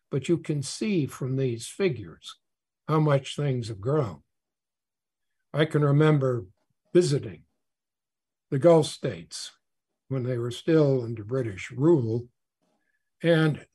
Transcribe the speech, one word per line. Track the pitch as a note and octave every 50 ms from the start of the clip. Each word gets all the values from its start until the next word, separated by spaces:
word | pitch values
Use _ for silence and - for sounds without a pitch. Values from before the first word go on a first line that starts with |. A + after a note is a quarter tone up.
| _ _
but | - C#3 C#3+ -
you | E3+ D3
can | - - D#3 C#3+ C3+
see | - - - A3+ A3 G3+ E3+ C#3
from | B2 - - D3 B2+ C3
these | C3 C3+ B2+ A#2 A#2 -
figures | - - - G3 F#3 C3+ G#2 G2 E2 D#2 - _ - - _ _ _ _ _ _ _ _ _ _
how | - D#3 D#3
much | D#3 D3+ C#3 C#3 C#3+ - -
things | - D3 C#3+ B2+ B2+ A#2 A2
have | A2+ F#2+
grown. | F#2+ B2+ D3 D#3 C3 G2+ D#2+ C#2+ _ _ _ _ _ _ _ _ _ _ _ _ _ _ _ _ _ _ _ _ _ _ _ _ _ _ -
I | C#3+ D#3+
can | D#3 - D3 D3
remember | C#3+ C#3+ D3 D#3 D#3 D#3 C#3+ C3 C3 B2 A#2 F#2 - _ _ _ _ _ _ _ _ -
visiting | F3 F3 D3 C#3+ B2 G#2 A2 E2+ - _ _ _ _ _ _ _ _ _ _ _ _ _ _ _ _ _ _ _ _ _ _
the | D3+ C3+
Gulf | C#3+ E3+ E3+ D#3+ C#3+
states | - - - - - G2 E2+ E2 - - - - - - _ _ _ _ _ _ _ _ _ _ _
when | C3+ C3+ A#2+
they | B2+ B2+
were | A#2+ A#2 B2
still | A#2+ - - - D#3+ D#3+ D3+ C#3 C3+ B2+ A#2
under | A2+ A#2 G#2+ G#2
British | G#2 B2+ C3+ B2 A2+ F#2+ F#2 - -
rule, | A#2+ A#2+ C#3 E3+ F3 C#3+ A#2 A2 A2 A#2+ B2 - _ _ _ _ _ _ _ _ _ _ _ _ _ _ _ _ _ _ -
and | E3 E3+ D#3+ D#3+ D#3 C#3+ - - _ _